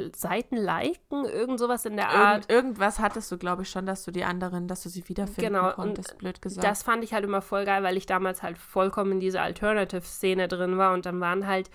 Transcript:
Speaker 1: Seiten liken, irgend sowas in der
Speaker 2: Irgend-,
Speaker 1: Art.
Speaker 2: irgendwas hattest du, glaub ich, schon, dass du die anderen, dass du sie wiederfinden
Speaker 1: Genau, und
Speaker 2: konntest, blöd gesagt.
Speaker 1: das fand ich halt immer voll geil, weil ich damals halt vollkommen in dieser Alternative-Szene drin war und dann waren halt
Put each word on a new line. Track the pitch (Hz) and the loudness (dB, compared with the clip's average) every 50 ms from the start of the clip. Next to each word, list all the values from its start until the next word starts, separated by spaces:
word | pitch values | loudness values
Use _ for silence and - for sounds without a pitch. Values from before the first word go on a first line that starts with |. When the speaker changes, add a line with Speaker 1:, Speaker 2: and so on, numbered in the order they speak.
| - 170 - | -4 -6 -6
Speaker 1:
Seiten | - - 170 180 220 247 - 262 | -6 -4 -2 -2 -2 -2 -2 -2
liken, | 233 208 175 165 165 - - 349 - _ _ 285 285 277 | -2 0 0 0 0 0 -2 -2 -4 _ _ -4 -4 -2
irgend | - - 190 226 247 262 233 | -2 -2 -2 -2 -2 0 0
sowas | 240 240 247 233 - | 0 0 0 -2 -2
in | 220 208 | -4 -2
der | 208 196 | 0 0
Speaker 2:
Irgend-, | 202 - 202 | 4 6 6
Speaker 1:
Art. | 202 208 208 208 - - | 8 8 6 4 2 4
Speaker 2:
irgendwas | 220 240 254 262 226 196 196 208 214 - | 4 4 4 4 2 0 0 2 2 2
hattest | 220 202 - 220 214 - 185 | 0 0 -2 -4 -6 -8 -8
du, | 175 | -6
glaub | 180 180 180 185 | -4 -2 -2 -2
ich, | 185 - | -4 -6
schon, | - 190 190 | -6 -4 -4
dass | 190 190 190 - | -4 -4 -6 -6
du | - 175 | -6 -4
die | 180 - | -2 -2
anderen, | - 180 180 185 180 180 180 175 180 | -2 -2 -2 -4 -4 -4 -4 -4 -4
dass | 185 - - | -6 -8 -8
du | 190 | -10
sie | 180 185 175 - | -10 -10 -10 -8
wiederfinden | 180 - 202 196 - - 220 220 202 | -6 -4 -4 -4 -4 -2 -2 0 2
Speaker 1:
Genau, | 190 185 185 | 2 2 2
und | - | 0
Speaker 2:
konntest, | - 180 208 - - 185 - - - | 0 -2 -4 -4 -4 -8 -10 -12 -8
blöd | - 185 185 - | -8 -8 -8 -8
gesagt. | - 196 190 185 180 | -10 -10 -4 0 0
Speaker 1:
das | 202 208 - - | 2 2 2 0
fand | 254 226 233 226 | 0 0 0 0
ich | 214 226 | -2 -2
halt | 208 196 | -2 0
immer | 202 196 196 196 | 0 0 -2 -2
voll | - 208 196 202 | 0 -2 0 2
geil, | 202 196 196 196 | 2 2 2 2
weil | 185 185 | 2 0
ich | 190 - | 0 0
damals | - 190 185 190 185 185 - - | 0 0 0 0 0 -2 -4 -6
halt | 170 170 - | -10 -10 -10
vollkommen | - - - 190 185 196 196 214 202 196 190 | -14 -4 2 2 2 4 2 2 2 2 2
in | 190 | 2
dieser | 185 190 185 185 180 | 2 0 0 0 0
Alternative-Szene | - 170 - 202 208 214 214 190 190 - 180 - - - - - 190 185 190 185 | -2 -2 0 0 2 2 2 2 0 -2 -6 -8 -8 -6 -2 0 2 2 2 2
drin | 175 185 175 180 180 185 185 | 0 0 0 0 0 2 4
war | 190 190 185 | 4 4 4
und | 180 180 | 2 0
dann | 180 175 180 | -2 -4 -2
waren | 180 175 175 190 196 196 | 0 0 0 0 0 0
halt | 190 190 190 - - | 0 0 -2 -4 -10